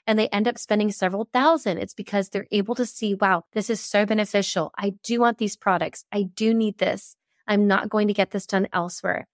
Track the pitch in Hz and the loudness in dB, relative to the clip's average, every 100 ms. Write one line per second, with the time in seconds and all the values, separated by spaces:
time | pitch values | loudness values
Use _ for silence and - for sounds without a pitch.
0 | - 220 214 202 220 - - 214 214 202 | 0 0 2 0 0 -2 -2 0 0 0
1 | 185 190 226 254 285 330 - 165 190 - | -2 -2 -2 2 4 2 0 -4 -6 -10
2 | 190 202 190 202 - 214 202 240 240 - | -4 -2 -2 -4 -4 -2 -2 -2 -4 -4
3 | 220 196 202 175 - 220 202 226 - 202 | -4 0 2 0 -2 -6 -4 -4 -2 0
4 | 208 214 208 208 190 - 156 - 202 196 | 2 0 0 0 0 -2 -4 -4 -6 -4
5 | - 233 240 233 214 - - 180 175 - | -2 2 2 2 -2 -2 0 0 0 -8
6 | - 208 190 - 220 226 220 202 180 196 | -8 -4 -4 0 2 2 2 0 -2 -2
7 | - - _ _ - 208 208 190 208 214 | -6 -20 _ _ 0 2 4 4 2 0
8 | 208 202 190 202 - 196 196 180 175 - | 2 2 0 -2 -2 -2 0 -2 -4 -4
9 | 185 180 208 | -4 -4 -6